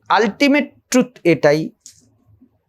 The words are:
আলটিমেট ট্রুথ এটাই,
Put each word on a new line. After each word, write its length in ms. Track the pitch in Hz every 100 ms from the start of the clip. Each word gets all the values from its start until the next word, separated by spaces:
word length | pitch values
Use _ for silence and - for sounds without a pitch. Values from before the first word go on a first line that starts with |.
| -
আলটিমেট 640 | 190 220 - 285 285 285 _ _
ট্রুথ 160 | 254 247 -
এটাই, 460 | 170 160 147 151 - - - _ _ _ _ _ _ _